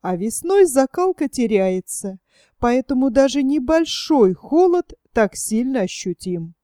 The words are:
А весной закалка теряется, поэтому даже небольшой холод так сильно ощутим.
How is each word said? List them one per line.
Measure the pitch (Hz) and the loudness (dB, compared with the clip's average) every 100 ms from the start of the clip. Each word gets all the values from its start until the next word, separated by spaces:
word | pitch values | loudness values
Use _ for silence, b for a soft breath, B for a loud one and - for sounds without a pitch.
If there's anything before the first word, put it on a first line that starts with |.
А | 185 180 | -6 -4
весной | 208 - 339 392 370 | -4 -6 0 4 4
закалка | 262 269 - 370 359 285 | 4 0 0 -2 -2 -4
теряется, | - 226 208 190 185 - - 202 190 _ _ _ _ | -2 0 2 0 -2 -8 -12 -10 -12 _ _ _ _
поэтому | 240 247 254 262 269 | 0 0 0 0 2
даже | 240 269 262 | 2 2 2
небольшой | 262 294 247 320 330 - - 294 196 | 0 -2 0 0 0 -6 0 4 4
холод | 185 - 311 370 349 - - _ | 2 -2 2 4 2 -2 -14 _
так | - 208 | 0 0
сильно | - - 220 247 262 | -2 -4 -2 -2 -2
ощутим. | 185 - 185 175 185 175 165 165 | -4 -6 -8 -8 -6 -8 -8 -16